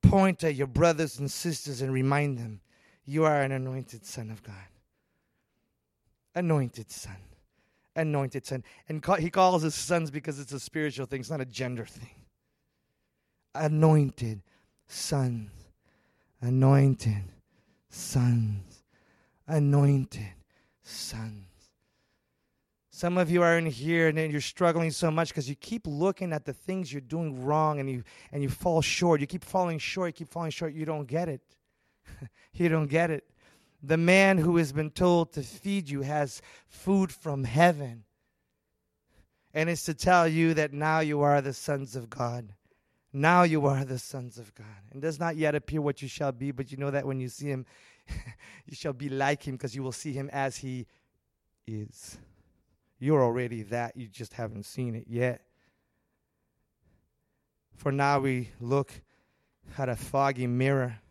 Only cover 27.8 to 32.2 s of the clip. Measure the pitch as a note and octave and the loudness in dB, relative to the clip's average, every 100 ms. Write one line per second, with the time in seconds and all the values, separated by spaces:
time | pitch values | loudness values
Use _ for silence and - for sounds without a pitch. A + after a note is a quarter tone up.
27.8 | C3+ B2+ A2+ - - C#3+ C#3 - F3+ E3 | -4 -6 -8 -18 -10 -4 -4 -2 2 2
28.8 | C#3+ - F3 D#3 C#3+ F#3 - F#3+ F3 D#3+ | 2 2 4 4 2 -6 -4 -2 0 -2
29.8 | - F#3+ F3+ D#3+ D#3+ E3+ E3 - E3 D3 | -6 -4 -6 -6 -12 -8 -8 -6 -6 -6
30.8 | D#3 D#3 C3+ D3+ F3 C3 _ _ _ _ | -6 -6 -4 -4 -2 -6 _ _ _ _
31.8 | _ _ - - | _ _ -20 -18